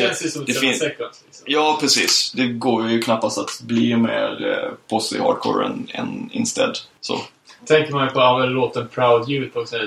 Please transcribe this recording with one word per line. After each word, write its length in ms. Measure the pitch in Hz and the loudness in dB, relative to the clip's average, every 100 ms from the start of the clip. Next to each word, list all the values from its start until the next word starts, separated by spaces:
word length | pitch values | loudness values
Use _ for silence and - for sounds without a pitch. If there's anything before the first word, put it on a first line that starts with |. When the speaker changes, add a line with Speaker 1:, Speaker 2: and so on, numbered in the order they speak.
| - | 0
Speaker 1:
känns 180 | - | 0
ju 40 | 160 | -4
som 100 | 147 | -4
ett 40 | 131 | -4
Speaker 2:
det 60 | |
Speaker 1:
Seven 160 | 113 131 | 0 0
Speaker 2:
fin- 80 | 110 | 0
Speaker 1:
Seconds, 420 | 151 - 117 - - | -2 -4 -10 -12 -20
liksom. 180 | - 135 | -14 -2
Speaker 2:
Ja, 280 | 151 151 - | 2 2 2
precis. 520 | 139 117 87 - - | 2 2 2 0 -2
Det 140 | 127 123 | -2 -2
går 440 | 117 127 110 113 | 0 0 2 2
ju 120 | 113 | 0
knappast 360 | 117 113 107 - | 2 0 0 -4
att 220 | - - | -6 -8
bli 360 | 117 117 120 117 | -2 2 2 4
mer, 500 | 110 107 107 - - | 2 2 -2 -2 -4
eh, 240 | - - - - | -2 -4 -8 -4
posse-hardcore 760 | 110 - 123 - - 57 52 52 | -4 -2 0 0 0 0 0 -2
än, 220 | 50 - | -6 -8
än 380 | - - - - | -8 -6 -8 -6
Instead. 460 | - 113 - 123 117 - _ | -4 -2 0 -2 -2 -12 _
Så. 200 | - - - _ - - - | -6 -6 -8 _ -20 -10 4
Speaker 1:
Tänker 260 | 156 143 | 4 4
man 120 | 139 | 0
ju 60 | 131 | 0
på, 80 | 131 | 4
ja, 180 | 127 131 | 4 6
låten 500 | 127 131 120 123 117 | 2 2 0 -2 -6
Proud 420 | - 120 117 120 | 2 4 4 2
Youth 260 | 139 120 120 | -4 -4 -6
också. 180 | 117 117 | -6 -4